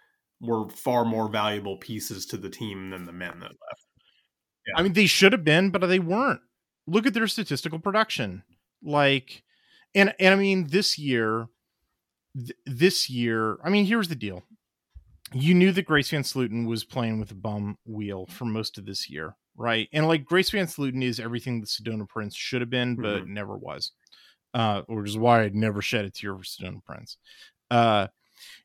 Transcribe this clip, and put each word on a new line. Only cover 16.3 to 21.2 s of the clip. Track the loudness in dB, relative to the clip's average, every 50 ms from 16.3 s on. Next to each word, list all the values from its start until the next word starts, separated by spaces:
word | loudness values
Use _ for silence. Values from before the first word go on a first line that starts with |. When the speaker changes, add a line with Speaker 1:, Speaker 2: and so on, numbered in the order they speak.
| -2 -2 -2 -2 -2 -4 -4
Speaker 2:
was | -2 -4 -4 -6
playing | -6 -4 -4 -2 -2 -2 -4
with | -6 -8
a | -10
bum | -10 -8 -6 -4 -4 -6 -6 -8 -10 _
wheel | -12 -10 -8 -6 -6 -6 -8 -10
for | -12 -12 -8 -6
most | -4 -4 -4 -4 -6 -8 -12
of | -12
this | -10 -8 -8 -8 -8
year, | -8 -10 -10 -10 -12 _ _ _ _
right? | -6 -4 -2 0 -2 -2 -2 -2
And, | 0 2 2
like, | 2 0 0
Grace | 0 0 0 2 2
Van | 0 -2 -2
Sluten | -2 -4 -4 -4 -4 -2 -2 -2
is | -2 -2 -4